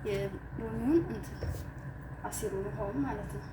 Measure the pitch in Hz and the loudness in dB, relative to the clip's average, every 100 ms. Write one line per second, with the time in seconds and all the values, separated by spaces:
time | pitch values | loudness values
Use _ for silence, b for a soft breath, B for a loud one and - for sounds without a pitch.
0 | 214 202 196 190 - - 226 226 233 339 | 2 2 2 -2 -6 -4 -2 2 6 6
1 | - - - - - - - - - - | 6 -2 -4 -2 -2 -2 -4 -8 -8 -8
2 | - - - - 214 190 202 208 202 254 | -8 -6 -4 -2 0 0 -2 0 0 2
3 | 269 214 190 202 - | 2 0 -2 -4 -6